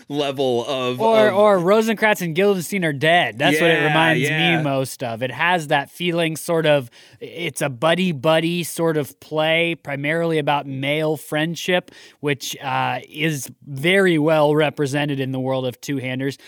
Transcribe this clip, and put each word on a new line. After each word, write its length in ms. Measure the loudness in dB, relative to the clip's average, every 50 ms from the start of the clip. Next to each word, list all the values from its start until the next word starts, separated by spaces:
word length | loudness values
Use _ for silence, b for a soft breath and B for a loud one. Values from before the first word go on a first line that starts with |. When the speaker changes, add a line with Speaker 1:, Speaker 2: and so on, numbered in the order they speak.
| B -8
Speaker 1:
level 560 | -4 -4 -4 -2 -2 -2 0 0 0 0 -2
of, 340 | -2 -4 -4 -2 -2 -2 0
Speaker 2:
Or, 300 | 2 4 6 6 6 4
Speaker 1:
of 40 | 4
Speaker 2:
or 260 | 4 4 6 4 4
Rosencrantz 640 | 4 4 4 4 4 2 0 0 2 0 0 0
and 140 | -2 -2 0
Guildenstern 480 | 2 2 2 2 0 -2 -4 -4 -2 -2
Are 80 | -2
Dead. 480 | -2 0 2 4 4 4 2 0 -2 0
That's 220 | 2 2 4 4
what 80 | 4 4
it 100 | 4 2
Speaker 1:
Yeah, 80 | 2 2
Speaker 2:
reminds 360 | 2 4 4 4 4 2 0
Speaker 1:
yeah. 340 | 0 0 0 0 2 2 0
Speaker 2:
me 60 | 0
most 380 | 0 -2 -2 -2 -4 -6 -8
of. 220 | -8 -8 -6 -4 -6
It 80 | -6
has 360 | -4 -2 0 2 2 0 0 0
that 220 | 0 0 0 -2
feeling, 460 | -8 -6 -4 -2 0 0 0 -2 -2
sort 300 | -4 -4 -2 0 2 4
of, 240 | 4 4 4 2 -2 B B B B B -18
it's 400 | -18 -14 -12 -10 -8 -8 -6 -4
a 80 | -4 -4
buddy-buddy 960 | -4 -2 0 0 2 2 0 -2 -2 -2 0 2 2 2 2 0 -2 -4 -4
sort 320 | -6 -4 -2 -2 0 0 -2
of 200 | -4 -6 -8 _
play, 540 | -14 -8 -4 -2 0 2 2 2 0 0 -4
primarily 640 | -6 -8 -8 -8 -6 -4 -2 -2 -2 -2 -2 -2 -2
about 280 | 0 0 0 -2 -2 -6
male 480 | -8 -6 -4 -2 -2 0 0 -2 -2
friendship, 760 | -4 -6 -6 -4 -2 -2 -2 -4 -6 -4 -2 -2 -2 -2 B B B B B B B
which, 380 | -4 -4 -4 -4 -6 -10 -12 -10
uh, 380 | -6 -4 -2 -2 -2 -2 -4 -6 -8 -12
is 420 | -8 -4 -4 -2 -2 -4 -8 -12 -16 _ _
very 520 | -14 -8 -4 0 2 4 4 4 4 4 2
well 360 | 2 2 2 4 4 4 4
represented 680 | 2 2 0 0 -2 -4 -2 -2 -2 -2 -2 -2 -4
in 100 | -4 -4
the 80 | -4 -4
world 260 | -4 -4 -2 -2 -4
of 140 | -6 -8 -8
two-handers. 580 | -8 -8 -6 -6 -6 -6 -6 -6 -4 -6 -6 B B